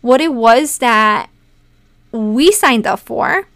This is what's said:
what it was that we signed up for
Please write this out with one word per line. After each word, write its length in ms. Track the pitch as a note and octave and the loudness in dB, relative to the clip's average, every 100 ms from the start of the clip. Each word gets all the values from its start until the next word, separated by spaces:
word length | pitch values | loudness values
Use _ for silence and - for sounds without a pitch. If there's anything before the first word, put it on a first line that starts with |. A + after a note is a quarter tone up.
what 200 | A#3+ B3+ | 2 2
it 120 | D#4+ | 2
was 440 | B3+ A3+ A#3+ D4 - | 2 4 4 2 -2
that 520 | B3 A3 G#3+ G#3+ - _ _ _ _ _ _ _ _ | 0 2 2 0 -6 _ _ _ _ _ _ _ _
we 400 | A3+ G#3+ A3+ E4 | -6 -2 -2 -4
signed 360 | G#4 D#4 A#3 - | -4 -2 0 -2
up 120 | - | -6
for 480 | - A#3 C3 F#4 G4 | -8 -6 -4 -4 -8